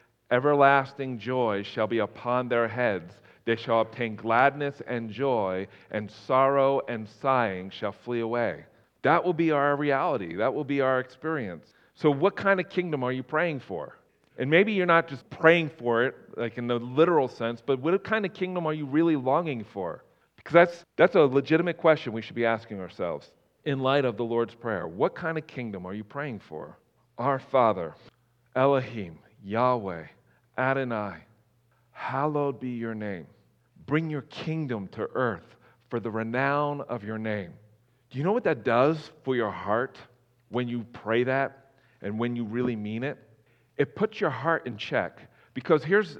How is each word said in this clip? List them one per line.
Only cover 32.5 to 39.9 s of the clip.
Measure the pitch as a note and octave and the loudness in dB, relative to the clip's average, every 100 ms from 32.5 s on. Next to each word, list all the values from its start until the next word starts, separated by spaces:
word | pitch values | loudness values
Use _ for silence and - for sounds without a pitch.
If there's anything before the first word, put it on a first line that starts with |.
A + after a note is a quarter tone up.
| C3 | -4
be | B2+ | -6
your | A#2+ A2+ | -6 -6
name. | A2 G#2 F#2 D2 _ _ _ _ _ - | -6 -6 -8 -12 _ _ _ _ _ -2
Bring | D3+ D#3+ | -2 -2
your | D3+ | -6
kingdom | - - D#3+ D#3+ C#3+ A2 F#2+ | -10 -10 -6 -4 -4 -6 -6
to | A2 G2+ | -6 -6
earth | A#2 B2 F2 - - _ _ _ | -2 -2 -4 -10 -20 _ _ _
for | A#2+ | -6
the | A2+ | -4
renown | A2 A2+ B2 C#3 C#3+ D3 C#3+ | -4 -4 -2 0 0 -2 -4
of | - A#2+ | -8 -8
your | G#2 A2 | -8 -6
name." | A2 G#2 E2+ - _ _ _ _ _ | -4 -4 -6 -14 _ _ _ _ _
Do | C3 | -4
you | |
know | E3 | -2
what | A#3 | 0
that | F#3 B2+ | 0 0
does | A2+ A#2 C#3+ D#3+ - - | 2 4 4 2 -6 -10
for | C3 B2+ | -4 -2
your | G#2+ | -2
heart | F2 F#2+ A2 C3 | -4 -2 -2 -2